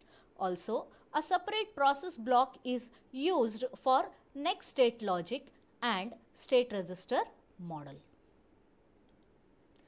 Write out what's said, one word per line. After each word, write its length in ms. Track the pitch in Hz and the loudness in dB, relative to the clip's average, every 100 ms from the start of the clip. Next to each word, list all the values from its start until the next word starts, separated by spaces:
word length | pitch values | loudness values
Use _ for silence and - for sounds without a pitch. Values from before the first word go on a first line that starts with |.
| _ - _ - | _ -20 _ -6
Also, 460 | 185 175 - - - - _ | -4 -2 -2 -4 -6 -16 _
a 100 | 302 | -4
separate 540 | - 359 370 427 427 - | 0 0 0 -4 -4 2
process 400 | 277 277 359 - | 2 2 -4 -6
block 400 | 220 247 262 - | 2 4 4 -2
is 260 | 247 247 240 - _ | -4 -4 -6 -14 _
used 520 | 262 320 359 226 214 254 - | -4 0 2 2 0 -6 -2
for 240 | 262 262 - - _ | 4 4 2 -6 _
next 340 | 277 311 381 - | -6 -4 -4 -4
state 340 | - 233 233 | 2 2 2
logic 460 | 202 180 175 240 - _ _ _ | -2 -2 -2 -8 -8 _ _ _
and 320 | 240 190 220 - _ | -2 -2 -4 -10 _
state 400 | - - 254 240 | -16 2 2 4
register 480 | 202 175 180 - 269 453 - _ - | -2 -6 -8 -2 -2 -2 -8 _ -14
model. 360 | 175 151 143 147 - _ _ _ _ _ _ _ _ _ _ _ _ _ _ _ _ _ | -10 -10 -12 -16 -20 _ _ _ _ _ _ _ _ _ _ _ _ _ _ _ _ _